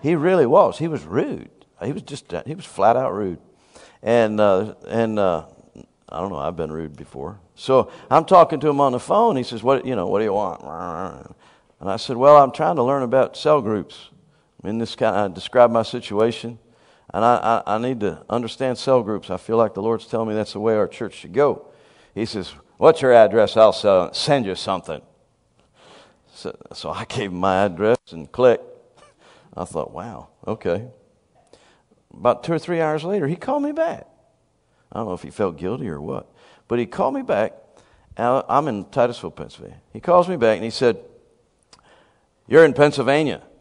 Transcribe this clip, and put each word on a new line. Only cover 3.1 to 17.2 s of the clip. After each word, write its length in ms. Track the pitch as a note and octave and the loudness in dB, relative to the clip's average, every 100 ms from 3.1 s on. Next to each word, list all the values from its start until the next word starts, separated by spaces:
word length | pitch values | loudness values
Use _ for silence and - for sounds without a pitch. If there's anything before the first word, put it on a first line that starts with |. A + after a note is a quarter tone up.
rude. 240 | F#2+ G2 E2+ _ _ _ - - _ | -4 -6 -8 _ _ _ -20 -20 _
And, 380 | - A#2 A2 G#2+ | 0 2 2 2
uh, 340 | G#2 F#2+ G#2+ - - | 2 2 0 -10 -6
and, 280 | A2 A2+ G#2+ | -2 -2 0
uh, 300 | G2 E2 D2+ _ _ - - _ - | 0 0 -6 _ _ -20 -20 _ -14
I 100 | - | -10
don't 120 | G2 | -8
know, 80 | D#2+ | -6
I've 180 | D2 E2 | -8 -6
been 160 | D#2 | -8
rude 240 | D#2 D#2 C#2 | -8 -12 -16
before. 420 | C#2 C2 D2 G#2 _ | -20 -14 -14 -16 _
So 380 | _ - C3 A2 - - | _ 2 2 2 -8 0
I'm 140 | C#3+ | 0
talking 340 | D#3 F#3 D#3+ D#3 | 6 6 6 2
to 100 | D3+ | -2
him 120 | C#3+ | 2
on 100 | C#3 | 0
the 80 | B2 | 0
phone. 380 | - F#3+ A#3 C#3+ | -2 0 2 0
He 80 | |
says, 180 | A#2+ A#2 | -6 -4
"What, 240 | A#2 C3+ - | 0 0 0
you 80 | |
know, 140 | A#2+ F#2 | -4 -2
what 100 | G2 | -2
do 60 | |
you 80 | A2 | 0
want?" 300 | G2 G2 E2 C2+ E2 F2 E2 F#2 C#2 - - _ _ _ _ | -2 -4 -8 -12 -12 -10 -10 -10 -14 -20 -20 _ _ _ _
And 80 | F#2 | -8
I 80 | F#2+ | -8
said, 200 | - A#2+ | -6 4
"Well, 200 | C3+ D3 | 8 8
I'm 140 | C3+ | 6
trying 260 | - D#3+ E3+ | 2 -2 0
to 60 | |
learn 200 | B2 C#3 | 0 0
about 340 | B2 C3 A#2+ - | 0 0 0 -2
cell 240 | D3+ D3+ | 0 2
groups." 480 | G#2+ G#2 - - - _ _ _ _ _ | 0 -6 -6 -16 -20 _ _ _ _ _
In 140 | F#2 A2+ | -8 -6
this 180 | A2+ - | -6 -2
kind, 200 | A#2 G2 | 0 0
I 120 | G2+ | -2
described 440 | F2+ - B2 A#2+ | -6 -2 4 6
my 100 | A2+ | 4
situation, 760 | A2 A#2+ - G2+ A2+ A#2 A#2 A#2+ _ _ _ _ _ | -2 -8 -6 0 0 -2 -12 -16 _ _ _ _ _
and 100 | F2+ | 0